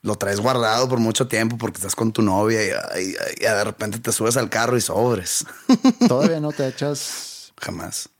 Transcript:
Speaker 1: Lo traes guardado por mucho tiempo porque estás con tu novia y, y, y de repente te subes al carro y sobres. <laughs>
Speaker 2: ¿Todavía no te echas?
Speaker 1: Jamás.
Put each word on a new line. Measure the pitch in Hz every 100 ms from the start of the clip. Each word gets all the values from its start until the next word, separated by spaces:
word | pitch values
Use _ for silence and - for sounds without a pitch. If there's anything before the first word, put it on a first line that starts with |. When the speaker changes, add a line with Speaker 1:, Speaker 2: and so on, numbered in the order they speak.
Speaker 1:
Lo | 107 101
traes | 101 101
guardado | 113 127 113 113 127
por | 123
mucho | 113 107 123
tiempo | 110 113 117
porque | 113 -
estás | 95
con | - 113
tu | 110
novia | 107 95 107 113
y, | 101 - - -
y, | 92 80 - -
y |
de | - 104
repente | 104 - 107 113
te | 117
subes | - 113 123
al | 110
carro | 113 117 120
y |
sobres. | - 95 123 110 90 - - - - 262
<laughs> | 262 - 240
Speaker 2:
¿Todavía | 131 185 160
no | 151
te | 147 135
echas? | - 143 143 - - - - - -
Speaker 1:
Jamás. | - 85 87 - - _